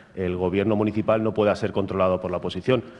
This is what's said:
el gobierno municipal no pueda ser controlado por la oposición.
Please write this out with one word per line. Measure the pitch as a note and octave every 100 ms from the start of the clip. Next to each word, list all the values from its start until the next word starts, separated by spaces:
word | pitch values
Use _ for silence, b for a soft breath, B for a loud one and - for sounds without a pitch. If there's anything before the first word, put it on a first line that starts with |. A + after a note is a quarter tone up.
| B
el | - F2+ F2+
gobierno | F2+ F#2+ G#2 G#2
municipal | G#2+ G#2+ G2+ A2
no | A2
pueda | G2+ G#2 F#2+
ser | G#2
controlado | F#2+ F#2+ F#2+ F#2 F#2
por | F#2
la | F2
oposición. | F2+ F#2 F2+ B2+ - B